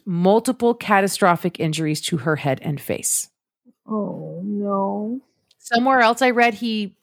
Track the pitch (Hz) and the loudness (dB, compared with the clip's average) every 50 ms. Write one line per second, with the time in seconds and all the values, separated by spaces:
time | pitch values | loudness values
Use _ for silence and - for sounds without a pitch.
0 | - 202 175 170 175 185 202 226 233 254 254 - 240 233 233 233 - - 214 196 | -8 -6 -2 2 4 4 4 4 2 0 -2 0 0 0 0 0 0 2 2 4
1 | 196 190 - - 208 180 175 165 - 180 - - - 160 151 156 160 156 156 151 | 4 2 0 2 4 4 4 4 0 -4 -4 -2 -4 -4 -2 -2 -2 -2 -2 -4
2 | - - 180 156 120 165 151 139 - 143 131 127 - 170 147 139 - - 87 - | -4 -4 -4 -2 0 0 -2 0 0 -2 -2 -2 -4 -6 -6 -6 -4 -6 -6 -4
3 | - - - - - - _ _ _ _ _ _ _ 247 _ _ _ - 214 214 | -4 -4 -4 -4 -6 -8 _ _ _ _ _ _ _ _ _ _ _ -8 -6 -6
4 | 202 165 - - 160 156 156 170 185 208 208 202 202 202 196 196 196 196 202 202 | -6 -6 -8 -10 -10 -12 -10 -10 -8 -6 -4 -4 -4 -2 -2 -2 -2 -2 -4 -4
5 | 208 220 240 262 - _ _ _ _ _ _ _ - - 233 233 247 269 269 254 | -6 -6 -6 -8 -10 _ _ _ _ _ _ _ -8 -2 0 0 2 4 4 4
6 | 233 220 233 233 262 254 240 240 233 240 214 - 240 233 220 214 208 190 - _ | 4 4 4 4 2 2 4 4 2 2 2 0 -4 -4 -2 -2 -4 -6 -8 _